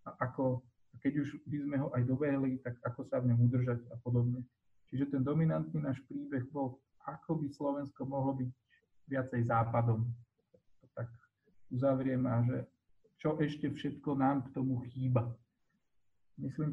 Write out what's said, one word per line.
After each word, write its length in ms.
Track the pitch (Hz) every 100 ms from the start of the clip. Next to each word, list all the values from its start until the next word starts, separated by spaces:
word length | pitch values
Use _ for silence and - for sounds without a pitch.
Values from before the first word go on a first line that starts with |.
| -
a 80 | - 123
ako, 320 | - 131 123 - _ _ 120
keď 240 | 139 147 143
už 20 | -
by 160 | - 147
sme 180 | 143 139
ho 60 | 143
aj 120 | 123 127
dobehli, 560 | 131 147 139 135 127
tak 160 | 123 120 120
ako 160 | 117
sa 160 | - 131
v 160 | 123
ňom 160 | 117 120
udržať 320 | 127 123 117 -
a 80 | 120
podobne. 480 | 123 123 120 123 123 _ _ _ _
Čiže 320 | 127 143 139
ten 40 | 131
dominantný 560 | 156 160 156 156 160
náš 160 | 143 127 -
príbeh 400 | 143 143 139 120
bol, 240 | 143 131 120 _ _
ako 400 | - 156 - 156
by 40 | 143
Slovensko 560 | - 143 143 139 - 131
mohlo 320 | 139 135 131
byť 120 | 127 - _ _ _ _ -
viacej 320 | 135 127 123 117
západom. 560 | 117 117 120 117 110 117 - - _ _
To 320 | _ _ - _
tak 160 | - 120 - _ _ _ - -
uzavriem 480 | 127 139 131 131 127 127
a 160 | 117 120
že 100 | 131 - _ _ _ _ _
čo 160 | 156 156
ešte 320 | 147 - 147
všetko 400 | - 147 - 151
nám 320 | 135 135 143 120
k 80 |
tomu 320 | 139 131 123 -
chýba. 400 | 127 131 123 - - _ _ _ _ _ _ _ _ _ -
Myslím 320 | 139 143 151